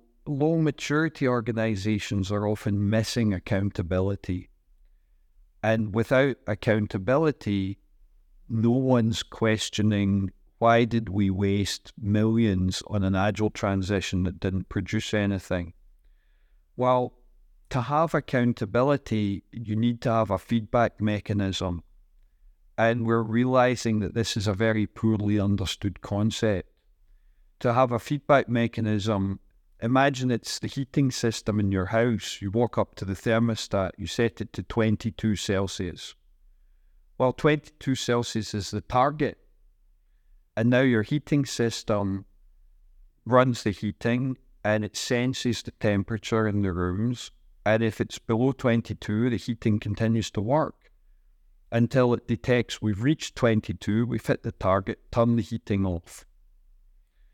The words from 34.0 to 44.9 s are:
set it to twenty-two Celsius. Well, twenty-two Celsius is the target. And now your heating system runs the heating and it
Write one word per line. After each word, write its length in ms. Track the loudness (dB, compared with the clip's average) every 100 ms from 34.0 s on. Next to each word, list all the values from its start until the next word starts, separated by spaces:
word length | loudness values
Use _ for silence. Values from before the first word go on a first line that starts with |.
| -8
set 340 | 0 -2 -2
it 120 | -12
to 100 | -10
twenty-two 720 | -6 0 2 0 -2 -4 -2
Celsius. 800 | -2 -2 -2 -2 -4 -8 -10 -16 -20 _ _ -20 _ _ _ _ _ _ -2
Well, 140 | 0
twenty-two 640 | 2 2 2 -2 -10 -4 -2
Celsius 580 | 0 0 0 -4 -4
is 160 | -6 -6
the 100 | -8
target. 560 | -4 0 0 0 -4 -6 _ _ _ _ _ _ _ _ _ -20 _
And 140 | 0 2
now 140 | 4
your 200 | 4 2
heating 440 | 2 -2 0 0 0
system 800 | -2 -2 -2 -4 -2 -2 -4 -8 _ _ _ -20 _ _ -20 -20 _
runs 380 | 2 4 4 2
the 80 | -2
heating 640 | -2 -4 -4 -2 0 -2 -6 _ _
and 220 | 0 0
it 140 | -2